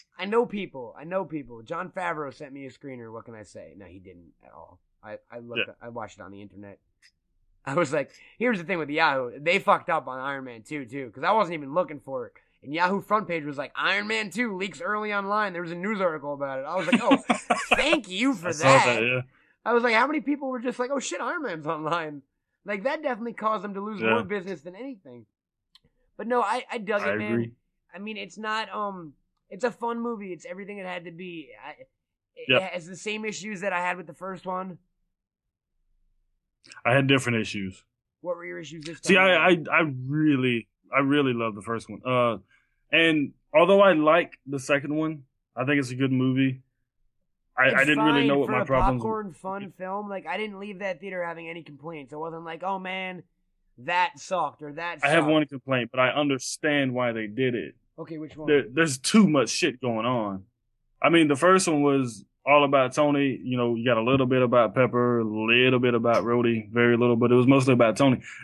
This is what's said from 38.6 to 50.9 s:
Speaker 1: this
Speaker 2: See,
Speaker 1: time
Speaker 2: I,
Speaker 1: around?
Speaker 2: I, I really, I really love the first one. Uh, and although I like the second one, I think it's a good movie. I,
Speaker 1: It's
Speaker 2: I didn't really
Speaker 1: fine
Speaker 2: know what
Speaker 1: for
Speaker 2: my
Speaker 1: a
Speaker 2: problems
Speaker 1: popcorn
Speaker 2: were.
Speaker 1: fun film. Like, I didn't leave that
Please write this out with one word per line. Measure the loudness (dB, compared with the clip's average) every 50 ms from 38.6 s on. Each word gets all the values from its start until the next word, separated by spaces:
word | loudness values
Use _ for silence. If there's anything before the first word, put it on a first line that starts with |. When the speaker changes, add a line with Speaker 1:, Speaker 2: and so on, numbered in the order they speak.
| -14 -14 -14 -14 -14
Speaker 1:
this | -14 -14 -4
Speaker 2:
See, | 2 4 4
Speaker 1:
time | 6 6
Speaker 2:
I, | 6
Speaker 1:
around? | 6 6 6 6 4 4 2 0
Speaker 2:
I, | 2
I | 2 2 2 -2 -6 -6
really, | -4 -2 2 4 4 4 4 2 2 0 0 -4 _ _ _ _ -2 0
I | 2
really | 2 4 4 2 2 2 0
love | 0 -2 -4 -4
the | -6
first | -8 -6 -6 -6 -8 -10
one. | -14 -8 -4
Uh, | 0 2 2 2 2 0 -2 -8 _ _ _ _ _ _ _ _ 0
and | 2 4 4 4 4 2 0 -4 -6 _ _ _ 4
although | 4 6 8 8 8
I | 8 8 6
like | 6 6 6 6 4 4 0 -6 -16 -10
the | -8 -8 -6
second | 0 0 0 0 0 -2 -2
one, | -2 -2 -2 -4 -6 -12 _ _ _ _ _ -8
I | -4 -2
think | 0 0 0
it's | 0 -2
a | -2
good | -2 0 0
movie. | 2 2 2 2 2 2 2 0 0 -4 _ _ _ _ _ _ _ _ _ _ _ _ _ _ _ _ _ _ 0
I, | 2 2 4
Speaker 1:
It's | 4
Speaker 2:
I | 4 4
didn't | 4 4 4 4
really | 4 4 4
Speaker 1:
fine | 4
Speaker 2:
know | 4 4 2
what | 2
Speaker 1:
for | 2
Speaker 2:
my | 0 0
Speaker 1:
a | 0
Speaker 2:
problems | 2 2 4 4 4 2 0
Speaker 1:
popcorn | -2 -4 -4 -4 -6
Speaker 2:
were. | -10 -12
Speaker 1:
fun | -12 -10 -8 -8 -8 -10 -12 -12
film. | -12 -8 -8 -6 -6 -6 -8
Like, | -10 -10 -8
I | -6 -6
didn't | -6 -6 -8 -10 -12
leave | -12 -12 -10 -8
that | -6 -6